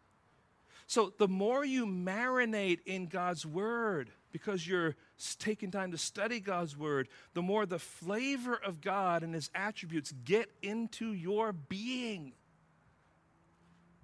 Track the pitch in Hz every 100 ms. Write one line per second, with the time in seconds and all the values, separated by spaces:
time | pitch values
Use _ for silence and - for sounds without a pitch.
0 | _ _ _ _ _ _ _ - - 240
1 | 196 - 208 185 208 262 285 262 220 185
2 | 180 202 254 254 233 220 190 175 - 190
3 | 175 185 180 170 156 160 214 233 220 170
4 | 123 - _ 165 - 190 160 185 165 -
5 | - - - - - 214 196 190 185 165
6 | - 202 214 233 196 180 170 143 151 139
7 | 131 - - 175 180 208 202 175 - -
8 | 170 214 262 277 247 233 196 160 190 196
9 | 185 170 165 165 143 175 202 - 170 165
10 | - 131 120 208 226 - 196 220 226 -
11 | 226 196 170 208 220 175 139 190 233 254
12 | 240 196 143 - _ _ _ _ _ _
13 | _ _ _ _ _ _ _ - _ -